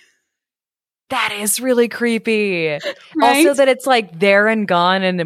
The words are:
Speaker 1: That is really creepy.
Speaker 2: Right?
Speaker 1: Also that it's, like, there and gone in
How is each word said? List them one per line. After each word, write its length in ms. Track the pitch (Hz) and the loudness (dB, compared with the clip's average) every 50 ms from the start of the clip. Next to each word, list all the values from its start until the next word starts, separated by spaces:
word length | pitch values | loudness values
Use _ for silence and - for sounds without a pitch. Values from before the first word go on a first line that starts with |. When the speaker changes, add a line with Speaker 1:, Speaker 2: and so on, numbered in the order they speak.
| _ _ _ _ _ _ _ _ _ _ _ _ _ _ _ _ _ _ _ _ _ _ | _ _ _ _ _ _ _ _ _ _ _ _ _ _ _ _ _ _ _ _ _ _
Speaker 1:
That 240 | 262 240 220 214 208 202 | -6 -4 -4 -4 -6 -6
is 200 | 208 208 202 226 | -4 -4 -4 -4
really 280 | 247 262 247 240 240 | -2 0 2 2 0
creepy. 800 | 214 - - 240 240 233 220 226 233 220 214 208 202 185 170 160 | 0 -2 -4 -2 -2 -2 -2 -2 -2 -2 -2 -2 -2 -2 -2 -4
Speaker 2:
Right? 120 | 156 147 147 - 587 - - - - - 320 226 | -4 -4 -6 -8 -10 -12 -12 -18 -10 -4 0 2
Speaker 1:
Also 320 | 247 277 285 320 294 285 | 2 4 4 2 2 4
that 120 | 254 269 | 2 2
it's, 200 | 262 254 - - | 2 2 0 0
like, 320 | 269 254 233 214 175 170 160 | 0 0 0 0 -4 -6 -2
there 280 | 196 202 196 202 208 | 2 2 4 4 2
and 200 | 220 226 220 208 | 2 0 0 0
gone 340 | 185 185 175 175 180 190 196 | 0 0 2 2 2 0 0
in 180 | 190 185 180 180 165 | 0 -2 -2 -4 -6